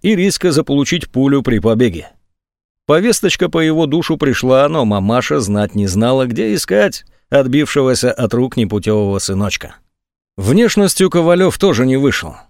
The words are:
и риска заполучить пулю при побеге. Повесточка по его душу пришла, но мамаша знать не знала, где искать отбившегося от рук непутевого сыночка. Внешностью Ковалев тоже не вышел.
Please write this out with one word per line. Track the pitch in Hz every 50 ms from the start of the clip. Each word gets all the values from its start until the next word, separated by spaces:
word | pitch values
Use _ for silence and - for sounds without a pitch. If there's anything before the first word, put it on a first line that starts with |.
и | - 196 220
риска | 175 185 196 - - - 180
заполучить | 143 156 147 - 139 143 139 - - 170 - -
пулю | - 123 135 139 143 139 120
при | 131 120 107
побеге. | 101 113 113 113 123 113 85 82 - - _ _ _ _ _ _ _ _ _ _ _ _ _ _ _ -
Повесточка | 147 165 202 240 214 - - 180 - - 180 160
по | - 170
его | 160 160 160 160 165
душу | 139 139 170 156 - 160 -
пришла, | 160 139 120 - - 127 131 131 143 147
но | 160 156 123
мамаша | 107 104 101 95 101 117 127 123 - 151 147
знать | 110 95 104 104 104 98 -
не | 104 101 95
знала, | 90 101 113 123 131 135 131
где | 123 113 - 226 220 208
искать | 175 - - 185 208 208 277 - - - - _ _ _ _
отбившегося | 123 139 135 127 127 147 147 - - 147 131 131 127 110 - 123
от | 120 - 123 101 -
рук | 120 127 127 - 131
непутевого | 113 98 107 104 - 107 107 107 104 101 98 98
сыночка. | - - 95 95 104 98 - - - - - - _ _ _ _ _ _ _ _ _ _ _ -
Внешностью | 95 104 139 208 240 202 - 208 202 185 - - 196 180
Ковалев | - 175 160 170 175 180 190 175 - -
тоже | 196 196 - 107 127
не | 131 131 135
вышел. | 139 135 - - - 78 - - - _